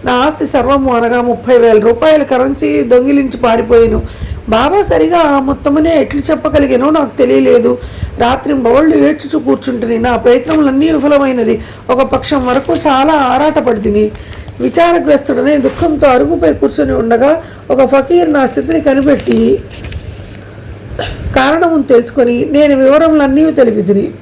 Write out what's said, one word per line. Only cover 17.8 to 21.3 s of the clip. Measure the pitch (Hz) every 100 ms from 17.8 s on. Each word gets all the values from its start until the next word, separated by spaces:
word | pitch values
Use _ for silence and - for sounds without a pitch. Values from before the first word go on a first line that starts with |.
ఫకీర్ | 254 277 269 349 330
నా | 294
స్థితిని | 254 285 262 330
కనిపెట్టి | 294 269 277 247 - 226 226 135 - - - - - - - - - - - - - - - - -